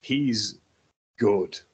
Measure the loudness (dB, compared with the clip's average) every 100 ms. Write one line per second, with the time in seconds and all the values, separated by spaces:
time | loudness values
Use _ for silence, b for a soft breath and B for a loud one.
0 | -2 0 0 0 -4 -8 _ _ _ _
1 | _ _ 2 2 0 -8 -20